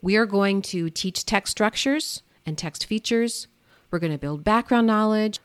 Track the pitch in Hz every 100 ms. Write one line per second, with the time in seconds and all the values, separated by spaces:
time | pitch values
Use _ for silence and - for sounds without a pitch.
0 | 180 208 226 196 196 196 190 185 165 160
1 | 190 180 - 208 - - 214 - 269 285
2 | - - _ _ - 156 165 - - 214
3 | - 233 233 - - _ _ _ _ 175
4 | 165 147 143 147 156 220 233 240 226 214
5 | 214 214 214 208